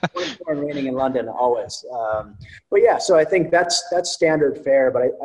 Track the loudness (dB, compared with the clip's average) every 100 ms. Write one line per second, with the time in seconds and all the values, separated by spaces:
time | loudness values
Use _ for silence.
0 | -6 -6 -8 -8 -6 -6 -4 -4 -4 -2
1 | -2 -2 -4 0 0 0 -4 -10 -10 -6
2 | -4 -4 -6 -16 -20 -20 -2 4 4 4
3 | 4 4 4 2 2 2 2 -2 -2 -4
4 | -4 0 2 2 0 0 0 2 2 2
5 | -2 -2